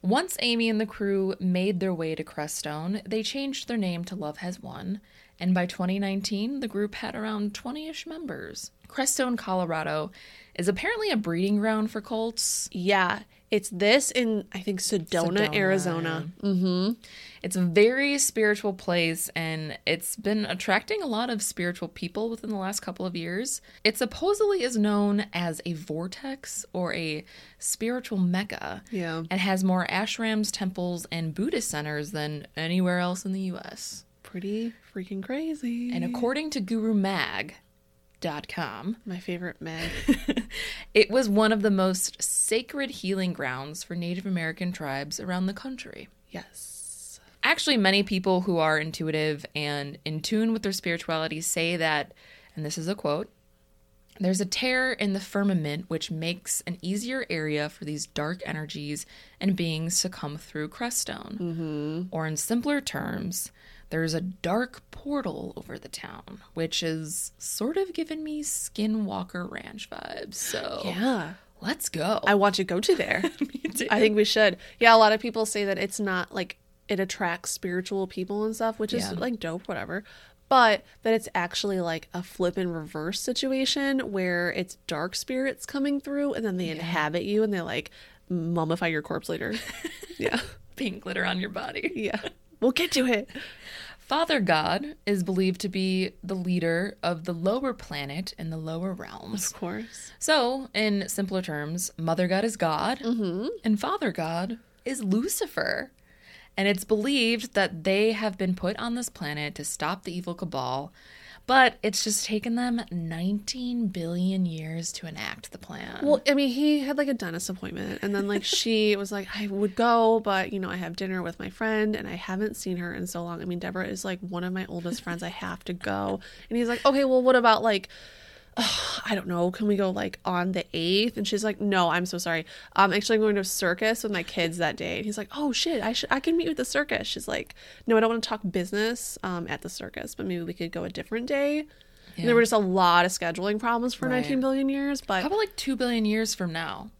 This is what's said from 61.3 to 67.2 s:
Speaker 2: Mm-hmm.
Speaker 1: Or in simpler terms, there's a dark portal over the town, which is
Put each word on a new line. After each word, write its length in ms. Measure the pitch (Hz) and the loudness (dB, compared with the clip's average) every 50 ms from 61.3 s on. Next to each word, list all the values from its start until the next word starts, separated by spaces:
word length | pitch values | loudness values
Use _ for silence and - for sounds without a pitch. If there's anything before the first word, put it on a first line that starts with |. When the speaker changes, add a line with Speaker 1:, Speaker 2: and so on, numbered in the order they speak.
| - - | -8 -4
Speaker 2:
Mm-hmm. 640 | 180 170 165 165 165 156 151 147 147 151 156 165 180 185 | -4 -4 -2 -4 -4 -4 -4 -4 -4 -4 -4 -4 -6 -4
Speaker 1:
Or 160 | - 165 160 156 | -4 -4 -2 -2
in 80 | 156 | -2
simpler 440 | 151 - - 226 240 240 294 294 285 | -4 0 0 0 0 2 0 0 0
terms, 720 | 277 - - 143 - - - - - - 180 - - - _ - - - - - - - | -2 -4 -6 -4 -4 -4 -4 -4 -6 -4 -4 -6 -8 -8 _ -18 -20 -20 -20 -20 -12 -6
there's 240 | - 160 160 160 156 | -2 -2 0 0 0
a 60 | 165 | -2
dark 600 | 180 185 185 - - 170 185 220 254 247 - - - _ | -4 -4 -8 -4 -2 0 0 0 0 -2 -6 -18 -20 _
portal 600 | - - - 285 294 285 262 190 160 - - 185 - | -20 -12 -6 -4 -4 -2 -2 -4 -6 -6 -8 -8 -10
over 220 | - - - - - | -12 -12 -12 -14 -14
the 80 | - - | -12 -12
town, 540 | - - - - - - - - - - - - - | -14 -12 -12 -12 -14 -16 -16 -18 -20 -20 -20 -12 -4
which 260 | 165 165 160 - - | -4 -4 -2 -2 -2
is 500 | 170 165 160 160 160 151 170 - | -2 -2 -2 -2 -4 -6 -6 -6